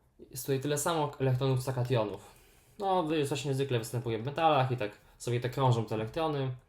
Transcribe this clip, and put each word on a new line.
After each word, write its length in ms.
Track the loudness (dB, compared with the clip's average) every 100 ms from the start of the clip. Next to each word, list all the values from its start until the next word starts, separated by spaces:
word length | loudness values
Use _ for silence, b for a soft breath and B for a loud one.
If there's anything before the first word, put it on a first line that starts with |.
| B -20 -16
Jest 140 | -10 -4
tutaj 140 | -2
tyle 180 | -2 -2
samo 340 | 0 0 -2 0
elektronów 440 | 0 2 2 0
co 100 | 0
kationów. 680 | -2 0 0 0 -4 -14 B B B B -6
No, 240 | 0 2
wy-, 220 | 2 2 0
właśnie 280 | -2 -2
zwykle 260 | 0 0 0
występuje 400 | -2 -4 -2 -4
w 60 | -4
metalach 460 | 2 4 4 2
i 60 | 0
tak 140 | -4 -8 b b
sobie 220 | -4 -2
te 100 | -2
krążą 360 | 2 4 4 2
te 100 | -2
elektrony, 560 | -4 -2 -2 0 -4 -6